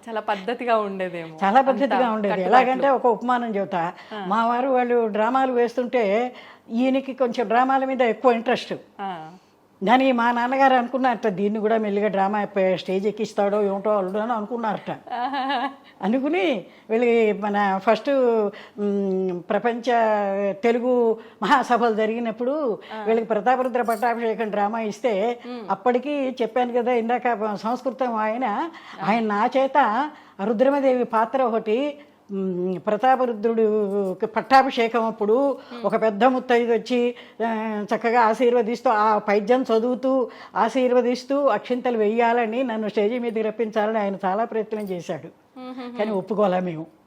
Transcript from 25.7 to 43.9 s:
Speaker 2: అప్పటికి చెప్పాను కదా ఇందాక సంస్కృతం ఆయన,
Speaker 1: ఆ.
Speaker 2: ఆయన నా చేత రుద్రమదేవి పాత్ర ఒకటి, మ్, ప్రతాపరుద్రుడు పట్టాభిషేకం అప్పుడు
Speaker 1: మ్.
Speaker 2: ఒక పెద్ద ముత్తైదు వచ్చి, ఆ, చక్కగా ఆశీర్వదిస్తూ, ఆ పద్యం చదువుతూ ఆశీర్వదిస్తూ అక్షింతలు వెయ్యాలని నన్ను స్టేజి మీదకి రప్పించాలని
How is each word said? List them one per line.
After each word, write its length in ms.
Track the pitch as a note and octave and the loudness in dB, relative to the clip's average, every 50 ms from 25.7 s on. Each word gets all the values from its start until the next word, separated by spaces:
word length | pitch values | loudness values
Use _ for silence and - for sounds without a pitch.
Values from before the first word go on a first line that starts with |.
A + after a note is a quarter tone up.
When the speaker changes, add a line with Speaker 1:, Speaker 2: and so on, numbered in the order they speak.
Speaker 2:
అప్పటికి 680 | G3 G3 - B3 A#3+ B3 A#3+ C#4+ D4 C#4+ C4+ B3+ B3 - A#3+ | -6 -2 0 0 0 2 0 -2 -4 -2 -2 -4 -2 -4 -4
చెప్పాను 300 | A3 A3+ B3+ B3 B3 A#3 | -2 0 -2 -2 0 0
కదా 200 | B3 B3 A3+ B3+ | -2 0 2 0
ఇందాక 640 | A#3+ A3 A3+ A#3+ B3 B3 B3+ A#3+ G3+ G#3+ G#3+ G#3 | 0 0 0 -2 0 0 -2 -2 0 -2 -4 -6
సంస్కృతం 600 | F#3+ - A3+ A#3+ A#3+ B3 C4 A#3 - C4+ B3+ A#3 | -4 -4 -4 -6 -4 -4 -6 -4 -4 -4 -4 -2
ఆయన, 300 | A3 G#3+ A3 A3 A#3+ C4 | -2 -2 -2 -2 -2 -2
Speaker 1:
ఆ. 260 | A#3 G3+ A#3 D#4+ E4+ D#4+ - - - - - - | -4 -2 -4 -4 -6 -8 -14 -20 -20 -14 -8 -2
Speaker 2:
ఆయన 240 | E3+ G#3 A#3 A3+ | 0 0 2 2
నా 240 | G#3+ G#3 G3+ G#3+ B3 B3 | 0 0 2 0 2 2
చేత 540 | C4 C4+ C4+ C4+ D4+ C4+ A3 G#3 A#3 C#4+ D4+ D4 - - - - - F#3+ | 2 0 2 4 4 4 4 2 0 -2 -4 -6 -14 -20 -20 -12 -6 -4
రుద్రమదేవి 600 | G#3 A#3+ G#3 C4 C4+ C#4 C#4+ C4+ C4+ B3+ B3 A#3+ | -2 0 2 2 2 2 2 2 2 2 2 0
పాత్ర 380 | A#3+ A#3 A3 A3+ A3+ - C4+ C4 | 0 0 0 0 0 0 0 0
ఒకటి, 560 | A#3+ A3 A3+ A3 A3 G#3+ A#3+ C#4+ D4 C#4+ - - - _ _ _ _ G3+ | 0 0 -2 0 0 0 0 0 -2 -4 -8 -16 -20 _ _ _ _ -6
మ్, 460 | G3 F#3+ F#3+ F#3 F3 F3+ F#3 F#3 F3 - | -4 -4 -2 -2 -2 -2 -2 -4 -4 -2
ప్రతాపరుద్రుడు 1300 | - G#3 G#3 G#3 B3+ C4 B3 C4 B3 A#3+ G#3 G3+ A#3 A3+ A3 A3+ G#3+ G#3+ G#3+ G#3 G3 G3 G3+ G3+ F#3+ F#3 | -2 -2 2 4 4 4 4 2 -2 -2 -2 -2 -2 2 2 2 2 2 0 0 0 0 -2 -2 -2 -4
పట్టాభిషేకం 880 | - - G#3+ - A3+ G#3+ - C#4 C4+ C4 C4+ C4 - A#3 A3+ A#3 A#3+ A3+ | -4 -6 -4 -4 -4 0 6 6 6 6 6 2 0 -2 0 0 0 -2
అప్పుడు 480 | A3+ A3 A3+ G#3+ G3+ A3 B3 C#4 C#4 B3+ | -2 -2 -2 0 2 2 4 4 2 0
Speaker 1:
మ్. 300 | C4+ - - B3 A#3+ A#3 | -4 -8 -16 -16 -6 -4
Speaker 2:
ఒక 180 | G3 G3+ A3 G#3+ | -2 -2 0 0
పెద్ద 220 | A3 G#3 G3+ A3+ | 0 0 4 2
ముత్తైదు 480 | C4 C4 B3+ B3 B3 B3 A#3 A#3+ A3+ A#3 | 4 4 2 0 2 2 2 2 2 0
వచ్చి, 420 | A3 A3+ - B3+ B3 A#3+ A#3+ A#3+ - - - - _ A3 | -2 0 -2 0 0 0 0 -2 -6 -16 -20 -8 _ -4
ఆ, 380 | A#3 A3+ A3 A3 A3 A3 G#3 G#3 F#3+ A3+ | -4 -4 -4 -4 -4 -4 -6 -4 -2 -4
చక్కగా 260 | G#3+ A3 A#3 A3+ B3 | -2 0 2 2 4
ఆశీర్వదిస్తూ, 680 | A#3 G#3+ A3 G#3+ C4 A#3+ A#3+ B3 A#3 G3+ A#3+ A#3 - C4 | 4 4 4 4 2 4 4 4 2 0 -2 -2 0 0
ఆ 280 | A3+ G#3 G#3 A3 G#3+ G#3 | 2 4 4 2 2 2
పద్యం 440 | G#3 - G3+ G#3 G#3 G3 B3 B3+ C4 | 2 2 0 0 4 2 2 2 2
చదువుతూ 680 | - A3+ A3+ A3 B3 B3 A#3+ B3+ C4 C4 C4+ B3 A3+ - - - - - | 2 2 2 2 0 -2 0 0 0 2 2 0 -2 -6 -14 -20 -8 -2
ఆశీర్వదిస్తూ 880 | F3+ G3+ A3+ A3 C4+ B3+ B3+ B3 B3+ A#3+ A#3+ B3+ B3 - - C#4 C#4 C#4+ | 0 0 2 2 2 2 4 4 2 2 2 0 -2 -2 -2 -2 2 2
అక్షింతలు 520 | C4+ G#3 G#3 G#3 - B3 B3+ A#3 B3+ A#3+ A3 | 2 2 0 -2 -4 -4 -2 -2 -2 0 2
వెయ్యాలని 680 | G#3+ G#3 A3 A#3 A#3+ A#3 A#3 A#3+ A#3+ A3 A3 A#3+ C4+ | 2 2 2 2 2 2 2 2 0 0 -2 -4 -4
నన్ను 240 | B3 A3 A3 A3 G#3 | -4 -4 -4 -4 -4
స్టేజి 300 | F#3+ A3+ G#3 G3+ A#3+ B3+ | 0 0 0 0 0 -2
మీదకి 240 | A#3 A#3+ G#3+ A3 A3 | -4 -4 -4 -2 -4
రప్పించాలని 560 | A3 G#3+ - A#3 A3 G3+ A3 G#3 G#3+ | -4 -2 -4 -4 -4 -2 -2 -2 0